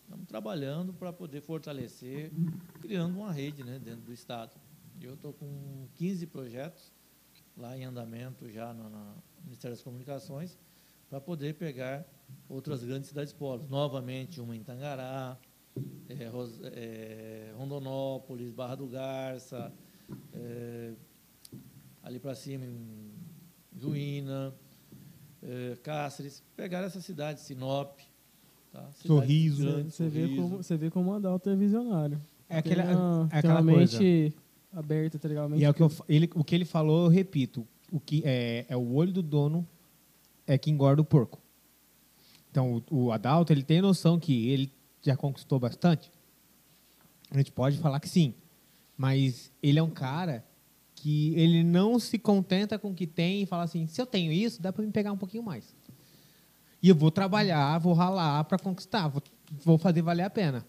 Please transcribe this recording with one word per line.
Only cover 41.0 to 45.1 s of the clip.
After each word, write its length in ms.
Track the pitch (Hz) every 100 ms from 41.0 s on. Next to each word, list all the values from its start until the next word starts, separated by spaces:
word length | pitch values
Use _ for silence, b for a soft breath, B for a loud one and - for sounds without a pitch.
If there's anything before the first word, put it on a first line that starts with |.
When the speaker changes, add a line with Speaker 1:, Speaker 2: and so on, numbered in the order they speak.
Speaker 2:
o 40 | 156
porco. 340 | 151 113 - _ _ _ _ _ _ _ _ b b _
Então, 300 | 135 127 117 113
o, 160 | 131 123
o 60 |
Adalto, 400 | 110 104 156 170
ele 120 | 147
tem 180 | 131 160
noção 380 | 196 180 165 170
que 280 | 156 123 117
ele 220 | 135 135 _ _ _
já 140 | 151